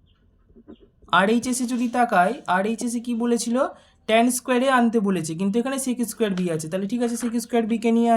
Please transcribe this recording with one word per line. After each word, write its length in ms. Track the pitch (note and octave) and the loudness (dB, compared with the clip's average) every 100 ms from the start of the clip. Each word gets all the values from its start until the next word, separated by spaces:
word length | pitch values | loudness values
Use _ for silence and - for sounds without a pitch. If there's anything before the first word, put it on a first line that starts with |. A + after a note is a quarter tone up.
| _ _ _ _ _ - - - - _ - E3+ | _ _ _ _ _ -20 -20 -20 -20 _ -2 2
আরএইচএসে 460 | G3+ A#3+ B3+ B3 A#3+ | 4 2 0 -4 -2
যদি 140 | A#3+ A#3+ B3 | -2 -2 0
তাকাই, 360 | A#3 F#3 F#3 C#4+ - F3+ | 2 4 2 0 -2 0
আরএইচএসে 440 | G#3+ A3+ B3 A#3+ A#3+ | 0 -4 -4 -6 -4
কী 60 | A3+ | -4
বলেছিল? 340 | A#3+ A#3 A#3 B3 E4 - _ _ - | 0 0 0 -2 -2 -4 _ _ 0
tan 160 | A3+ A#3+ B3 | 2 2 0
স্কয়ার 220 | - B3 C4+ | 0 0 4
A 20 | B3 | 4
আনতে 200 | A#3 A3+ G3 | 4 2 0
বলেছে, 240 | F3+ D#3+ D#3+ | 0 -2 -2
কিন্তু 140 | G3 A#3 | 0 0
এখানে 160 | B3+ C4 | -2 -4
sec 140 | B3+ B3 A#3 | -4 -2 -4
স্কয়ার 220 | - G#3+ F#3 | -2 -2 0
B 20 | F3 | -2
আছে। 120 | D#3 D#3 | -4 -4
তাহলে 160 | F#3 G3 | -6 -4
ঠিক 80 | A#3+ A#3+ | -2 -2
আছে, 100 | A#3 | -2
sec 120 | A#3 A#3 | -4 -4
স্কয়ার 200 | - A#3 A3 | -2 -2 0
B 20 | A3+ | 0
কে 60 | A#3 A#3 | 2 2
নিয়ে 120 | A#3 | 4